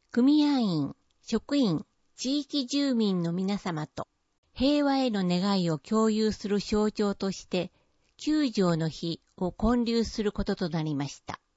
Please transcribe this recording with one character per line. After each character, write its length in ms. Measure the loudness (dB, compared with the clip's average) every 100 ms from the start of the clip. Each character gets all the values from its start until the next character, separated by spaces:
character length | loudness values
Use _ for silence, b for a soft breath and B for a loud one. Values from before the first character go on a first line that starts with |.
| _
組 360 | 2 4 6 4
合 140 | 2
員、 360 | 2 0 -2 -6 _ _
職 380 | -6 -6 -2 0
員、 260 | 2 0 -4 _ _ -10
地 240 | -4 -4
域 240 | -2 -4
住 300 | -2 -2 0
民 280 | 2 2 0
の 120 | -2
皆 240 | -2 -2 -4
様 280 | -4 -6 -8
と 220 | -10 -12 _ _ _ _
平 320 | -2 2 2 2
和 100 | 2
へ 140 | 0
の 120 | 0
願 400 | 0 2 2 0
い 80 | 0
を 60 | -2
共 320 | 0 2 2
有 240 | 2 0
す 160 | -2 -2
る 120 | -2
象 300 | 0 0 0
徴 240 | 0 -2
と 160 | -2 -4
し 160 | -6 -4
て、 240 | -4 -4 _ _ _ _ -8
九 320 | 0 2 2
条 300 | 2 2 2
の 100 | 0
日 320 | -4 -8 -8 _ -8
を 160 | -6
建 320 | 0 0 2
立 200 | 2 0
す 180 | 0 -2
る 100 | -4
こ 120 | -2
と 120 | -4 -2
と 140 | -2
な 120 | -2
り 120 | -2
ま 120 | -4 -6
し 160 | -10
た。 140 | -14 -16 _